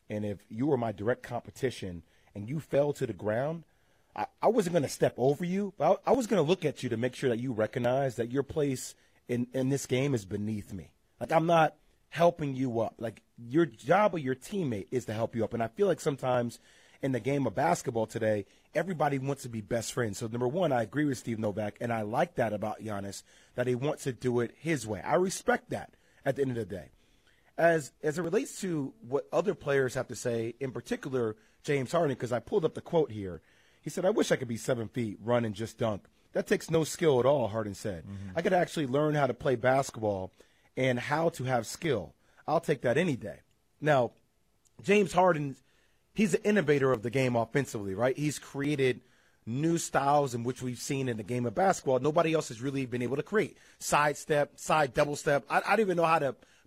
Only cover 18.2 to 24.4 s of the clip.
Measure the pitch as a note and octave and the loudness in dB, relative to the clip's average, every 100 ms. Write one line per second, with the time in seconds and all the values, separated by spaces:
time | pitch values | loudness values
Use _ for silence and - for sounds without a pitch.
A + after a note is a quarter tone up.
18.2 | A2 G#2+ G2 _ _ D#3 E3+ E3 D3+ C#3 | 0 0 -2 _ _ -4 -2 -2 0 0
19.2 | C3+ C#3 B2+ A2+ G2+ D3 - - A#2 G2 | -4 -6 -6 -10 -4 -4 -4 -2 -4 -4
20.2 | A#2 A#2+ B2 D#3 E3+ B2+ A2 C#3 D3+ B2+ | -6 -2 -2 0 2 2 0 0 0 -2
21.2 | - A2 A2 G2 G#2 - A#2+ A#2 G#2+ A#2+ | -4 -2 -2 -2 -6 -4 -4 -2 -2 0
22.2 | E3+ - A#2 G#2 G#2+ G#2 G#2 G2+ G2 F#2+ | 0 0 -2 -2 -4 -6 -8 -8 -8 -12
23.2 | - - _ - B2 B2 C#3+ D3 C#3+ A#2 | -16 -20 _ -4 -2 0 -2 -4 -6 -4
24.2 | B2+ A#2+ | -2 0